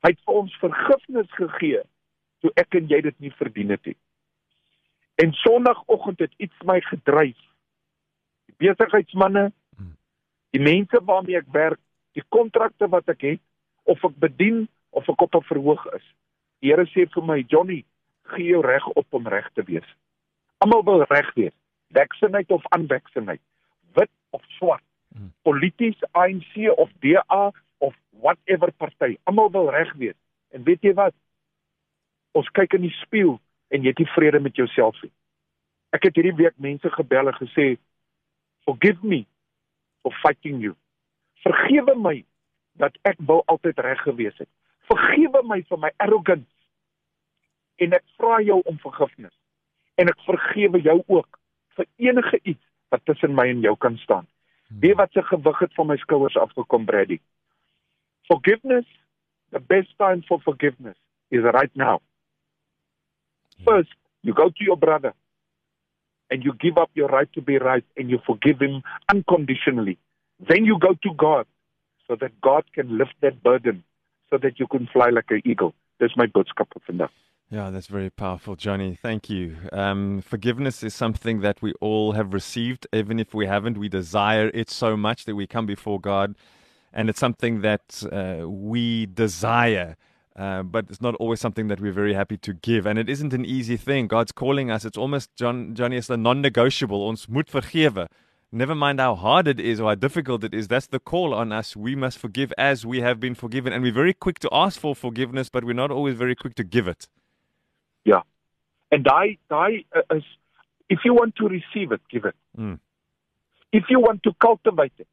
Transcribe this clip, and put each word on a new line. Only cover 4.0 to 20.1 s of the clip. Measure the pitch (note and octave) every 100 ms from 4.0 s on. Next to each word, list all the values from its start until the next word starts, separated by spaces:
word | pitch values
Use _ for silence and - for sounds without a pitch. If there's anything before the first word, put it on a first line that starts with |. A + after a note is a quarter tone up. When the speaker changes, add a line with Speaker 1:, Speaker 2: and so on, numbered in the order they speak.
| _ _ _ _ _ _ _ _ _ _ _ -
Speaker 1:
En | E3
Sondagoggend | D3+ A#3 A#3+ B3 A#3 - G#3+ G3+ F3+
het | D#3+ _
iets | G3+ _ F3
my | F#3
gedryf. | - D#3 - C#3+ D3 A#2+ _ _ _ _ _ _ _ _ _ _ _ _
Die | F3+
besigheidsmanne, | F#3+ A3 G#3 E3 F#3 F#3+ G3 G3+ - _ _
Speaker 2:
Hmm. | F#2 D#2+ _ _ _ _ _
Speaker 1:
die | C3+
mense | C#3+ F3+ G3+ A#3+
waarmee | F#3 F#3+ F#3 F3+
ek | D3
werk, | C#3+ D#3+ D#3 _ _ _
die | - -
kontrakte | A3 A3+ A3+ A3 _ G3+
wat | F3+ E3
ek | D#3
het, | C#3+ D#3 _ _ _ _
of | - D#3+
ek | F3+ C#3
bedien, | D#3 B2+ G3+ A3+ A3 _ _
of | - -
ek | -
op | F3+ E3+
'n |
verhoog | - D3 C#3 D3+ - -
is. | _ _ _ _ _ _
Die | C3+
Here | D#3 F3
sê | - F3
vir | -
my, | E3 D3+ A#2+
"Johnny, | D#3 F#3 E3+ - _ _ _
gee | _ - F3
jou | F3
reg | C3+ C3 -
op | - -
om | C3 A#2
reg | G2 -
te | -
wees." | F#2 E2 - _ _